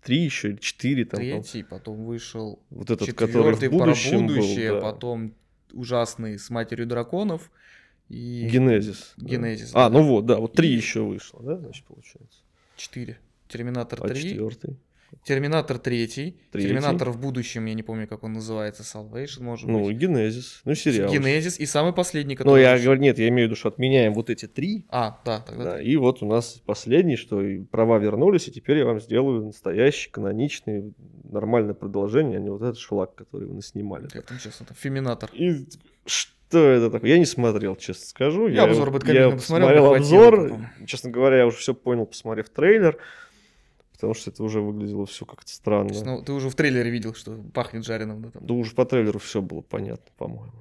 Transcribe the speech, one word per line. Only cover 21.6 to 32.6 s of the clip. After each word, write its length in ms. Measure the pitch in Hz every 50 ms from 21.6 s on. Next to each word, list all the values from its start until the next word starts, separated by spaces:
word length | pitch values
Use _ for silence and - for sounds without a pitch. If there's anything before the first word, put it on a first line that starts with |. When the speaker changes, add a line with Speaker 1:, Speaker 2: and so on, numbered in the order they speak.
Speaker 2:
и 60 | 151
самый 260 | 143 - 147 151 175 175
последний, 400 | 185 180 175 - 151 147 139 135
Speaker 1:
Ну, 60 | 127
Speaker 2:
который 240 | 131 139 139 135 131
Speaker 1:
я 100 | 127 127
Speaker 2:
вышел. 120 | 123 120
Speaker 1:
говорю, 140 | 127 135 131 139
нет, 160 | 139 120 -
я 100 | 110 117
имею 200 | 120 127 120 113
в 20 |
виду, 60 | 110 -
что 100 | - 110
отменяем 460 | - - 127 131 131 135 120 107 104
вот 160 | 107 113 -
эти 160 | 113 - -
три. 400 | 104 _ - 131 - 208 220 170 _
Speaker 2:
А, 320 | - 123 117 107 113 - _
да, 140 | 123 113 107
тогда 240 | 117 - - 117 120
Speaker 1:
Да, 120 | 87 90
Speaker 2:
три. 160 | 82 71 113 143
Speaker 1:
и 40 | 156
вот 240 | 131 123 127 - 107
у 40 |
нас 360 | 104 107 120 117 - - - _
последний, 520 | - 104 - - 110 120 160 190 170 135
что 260 | 113 - - 110 101 98
и 180 | 101 98 92 98
права 360 | - - - 113 113 117 107
вернулись, 500 | 104 107 101 107 143 190 208 165 - -
и 40 | -
теперь 260 | - _ - 143 151
я 80 | 139
вам 140 | 120 117 107
сделаю 440 | 107 107 113 117 135 139 127 113 107
настоящее, 680 | 107 104 - _ 95 85 101 120 135 147 - - - _
каноничное, 800 | 113 104 98 104 110 123 147 - - _ - 107 101 98 107 - _ - - - - -
нормальное 500 | - - 104 104 107 120 120 110 104 101
продолжение, 640 | - - 101 98 101 101 104 110 139 160 135 104 95
а 20 |
не 80 | 98 101
вот 140 | 101 101